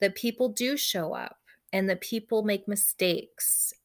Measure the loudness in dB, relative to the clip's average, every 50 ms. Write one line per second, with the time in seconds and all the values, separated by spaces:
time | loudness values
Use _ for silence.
0 | 0 0 0 0 -2 -2 0 0 0 0 0 0 0 0 0 0 0 -2 -2 -2
1 | -2 -4 -4 -6 -8 -10 -12 -16 _ _ _ _ _ _ -2 0 2 2 0 0
2 | -2 -4 -6 -6 -2 0 0 2 2 2 0 0 -2 -2 -2 0 0 0 2 2
3 | 2 2 2 0 -2 -8 _ -6 -2 0 0 0 0 -2 -4 -8 _